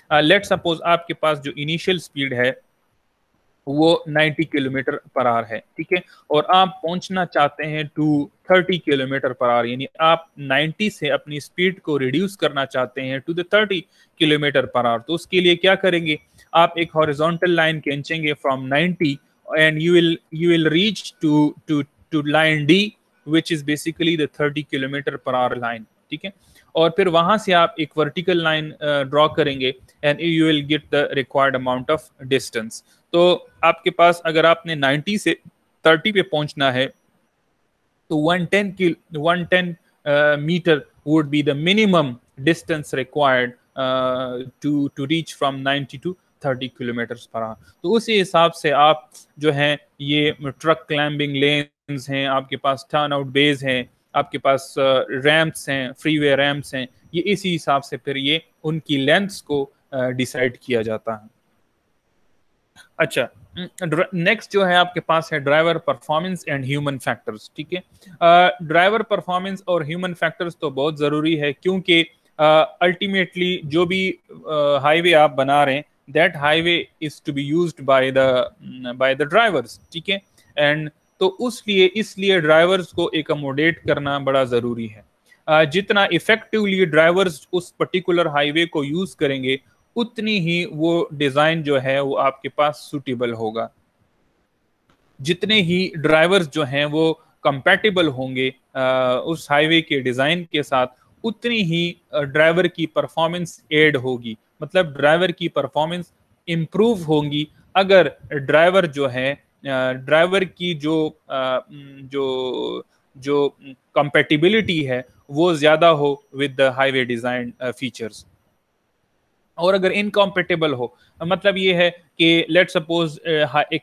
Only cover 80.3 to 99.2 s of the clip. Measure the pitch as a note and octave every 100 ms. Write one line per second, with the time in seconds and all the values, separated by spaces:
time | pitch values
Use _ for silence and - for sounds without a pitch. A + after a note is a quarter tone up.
80.3 | _ _ - D3 D3+ D3+ - _ _ F#3+
81.3 | - B3 - - G3 F#3 G#3+ G#3 - G3
82.3 | F#3+ D3+ D#3 F3 F#3+ E3+ - E3+ D#3+ D3
83.3 | D3 C#3 C3+ D#3+ D#3 - C#3+ C#3+ C#3 C3+
84.3 | C3+ B2+ A#2+ A#2+ A#2 A2+ G#2 _ _ _
85.3 | _ - D#3 D#3+ E3+ G3+ G3+ G3 E3+ -
86.3 | A3 - A3 G3+ F#3+ F3+ D3+ E3 F3+ F#3
87.3 | D#3 - F3+ - _ E3 F#3 F3+ F3 E3
88.3 | C#3+ D3 D#3 E3+ D#3+ C#3+ E3 F#3+ - D3
89.3 | C3+ C3 C3 - _ _ - A#3 - G#3+
90.3 | G#3 E3 F3 F3 D3+ E3 E3+ - C#3+ D3
91.3 | C3+ D#3 E3 D3 C#3 C3 C#3 C#3 C3+ C#3
92.3 | - C3+ - D3 D3 - D3 C3+ A#2+ A#2+
93.3 | A2+ A2+ A2+ A2+ _ _ _ _ _ _
94.3 | _ _ _ _ _ _ _ _ _ C#3
95.3 | E3+ G3 G#3+ E3+ F3 F#3+ E3 D3+ D#3 E3
96.3 | G3 D#3 D3+ C#3 C#3 D3 D3+ D#3+ D#3 _
97.3 | _ D3+ C#3 F3 F#3+ A3 F#3 D#3+ B2+ C3
98.3 | C3 C3 - _ C3+ C3 C3 B2+ B2